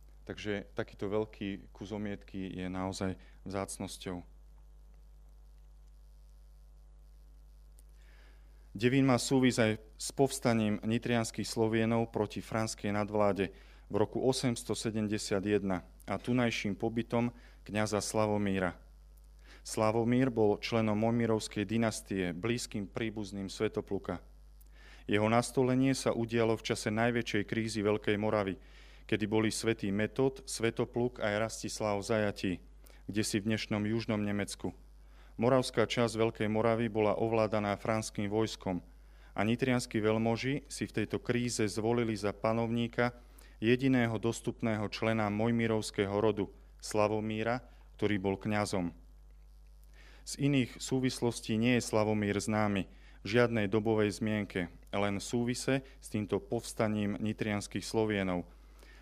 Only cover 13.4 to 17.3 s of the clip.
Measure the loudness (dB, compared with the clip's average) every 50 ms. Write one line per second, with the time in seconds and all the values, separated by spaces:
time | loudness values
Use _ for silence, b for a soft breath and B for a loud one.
13.4 | 0 -2 B B B B B B B B 0 0 0 2 0 0 2 2 2 2
14.4 | 0 0 -2 -2 -4 -4 -4 -2 -2 -2 -2 0 0 0 -2 -2 -2 -2 -2 0
15.4 | 2 2 2 2 2 0 -2 -2 -4 -10 -20 -14 -6 -6 -6 -4 -2 0 0 2
16.4 | 2 2 0 -2 -2 -4 -4 -2 -2 -2 -2 -2 -4 0 0 0 0 0